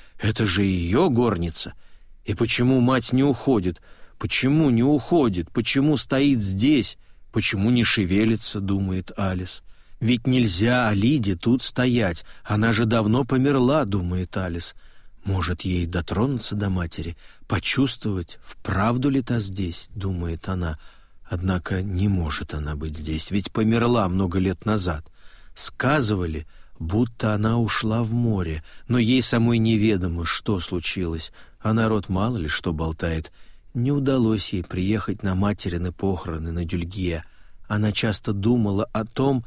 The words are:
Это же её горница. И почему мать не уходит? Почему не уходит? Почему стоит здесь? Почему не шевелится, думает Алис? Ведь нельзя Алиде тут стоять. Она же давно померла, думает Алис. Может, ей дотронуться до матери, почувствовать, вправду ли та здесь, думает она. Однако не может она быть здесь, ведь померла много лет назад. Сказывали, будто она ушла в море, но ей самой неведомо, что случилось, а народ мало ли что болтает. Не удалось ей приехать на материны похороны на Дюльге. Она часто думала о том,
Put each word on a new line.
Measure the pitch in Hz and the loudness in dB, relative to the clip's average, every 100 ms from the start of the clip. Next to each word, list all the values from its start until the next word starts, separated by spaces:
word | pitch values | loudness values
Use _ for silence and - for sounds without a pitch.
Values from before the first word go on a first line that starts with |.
| - - | -18 -4
Это | 107 107 107 | -2 0 0
же | 92 | 2
её | 98 92 85 110 180 | 2 2 2 4 4
горница. | 120 120 90 85 - - - - - - - - | 4 2 2 -2 -4 -8 -12 -18 -20 -20 -12 -6
И | 95 | -2
почему | 113 - 123 131 | 0 2 4 4
мать | 123 127 - | 4 2 2
не | 127 | 2
уходит? | 143 123 - 117 90 87 - - - - | 2 2 2 2 2 -4 -10 -20 -18 -10
Почему | 107 - 131 151 151 | -4 0 2 4 4
не | 117 | 4
уходит? | 127 147 - 175 123 90 82 | 4 2 4 4 4 2 -4
Почему | - 113 135 143 139 | -2 0 2 2 2
стоит | - 135 143 127 | 0 2 4 4
здесь? | 101 95 127 147 98 - - - - | 0 2 4 4 2 -6 -18 -20 -6
Почему | 113 - 101 104 | -2 0 2 2
не | 123 | 4
шевелится, | 113 - 90 98 110 110 - 104 | 2 2 2 4 4 2 -2 -4
думает | 98 98 95 92 - - | -2 0 0 -4 -6 -4
Алис? | 98 92 90 - - - - - | -2 -2 -6 -12 -16 -20 -18 -4
Ведь | 110 120 131 | 0 2 2
нельзя | 127 113 87 113 123 117 | 2 2 2 2 2 2
Алиде | 101 110 151 101 90 | 2 4 2 2 0
тут | 117 123 | 2 2
стоять. | - - 127 120 101 82 - - | 0 0 2 2 0 -2 -10 -12
Она | - 104 113 | -4 0 2
же | 110 113 | 2 2
давно | 113 107 120 | 2 2 2
померла, | 131 131 135 139 127 156 113 | 2 2 2 4 4 2 2
думает | 98 87 90 92 101 | -2 -2 -4 -4 -4
Алис. | 92 85 - - - - - - | -4 -6 -8 -10 -20 -20 -20 -10
Может, | - 92 85 85 | -4 -2 -2 -4
ей | 98 90 85 | -2 -2 -2
дотронуться | 87 - 98 131 127 - 110 | -4 -4 0 0 -2 -4 -4
до | 101 | -2
матери, | 92 87 - 80 - - - - | -2 -4 -6 -8 -10 -16 -16 -4
почувствовать, | - - - 131 - 110 95 87 - | -2 0 0 0 -2 -4 -4 -6 -12
вправду | - - - 92 107 123 143 | -18 -12 -4 0 0 0 0
ли | 135 | 0
та | 123 120 | 0 -2
здесь, | 98 95 90 82 - 117 | -2 -4 -6 -6 -12 -6
думает | 98 92 85 82 - | -4 -2 -4 -6 -4
она. | 92 85 76 - - - - - | -4 -4 -6 -12 -20 -20 -20 -8
Однако | 90 92 92 - 95 | -4 0 -2 -2 -4
не | 98 90 101 | -2 0 2
может | 95 78 - 73 | 2 0 -4 -6
она | 78 76 76 | -6 -6 -6
быть | 80 78 | -6 -6
здесь, | 78 80 - | -6 -6 -2
ведь | 98 95 | -4 -2
померла | - 110 117 120 120 95 | 0 2 2 2 2 2
много | 92 95 92 | 0 0 0
лет | 92 90 - | 0 -2 -2
назад. | 107 90 76 - - - - - - | 0 0 -4 -8 -18 -20 -20 -16 -8
Сказывали, | - - 127 151 113 101 87 78 - - - - | -8 -2 0 2 2 0 -2 -6 -10 -16 -20 -10
будто | 82 104 120 - 113 | -2 0 0 -2 -2
она | 104 110 117 | 0 2 2
ушла | 110 - 110 113 | 0 0 -2 0
в | 113 | 0
море, | 117 117 104 85 78 - - - | 0 2 0 -2 -4 -8 -12 -2
но | 127 | 2
ей | 113 131 | 4 4
самой | 120 120 117 117 | 4 4 4 4
неведомо, | 110 110 107 98 90 85 82 | 4 4 4 2 0 -2 -2
что | - - 98 | -4 -2 -4
случилось, | 85 90 - - 87 82 - - - - | -2 -4 -4 -4 -4 -4 -8 -14 -20 -6
а | 110 | -2
народ | 110 110 110 - | 2 2 0 0
мало | 95 110 120 | -2 0 -2
ли | 76 | -2
что | - 92 | -4 -4
болтает. | 78 80 80 85 80 80 - - - - | -2 -4 -2 -2 -2 -6 -14 -20 -20 -10
Не | 123 127 | -4 0
удалось | 143 135 131 113 107 - | 0 2 2 4 2 -2
ей | 98 | -6
приехать | - 92 92 107 101 95 | -4 -2 0 0 -2 -4
на | 101 92 | -2 0
материны | 101 101 95 87 90 | 0 0 -4 -4 -4
похороны | - 98 92 - 80 82 | -2 -2 -2 -4 -6 -4
на | 85 82 | -4 -4
Дюльге. | - 85 98 90 82 - - - - - | -4 -4 -4 -4 -4 -8 -18 -20 -16 -4
Она | 107 107 | 0 0
часто | 98 117 98 - | 0 0 -2 -2
думала | 101 104 123 104 98 - | 0 2 2 2 0 -2
о | 107 110 | -4 -4
том, | - 135 131 | 0 0 0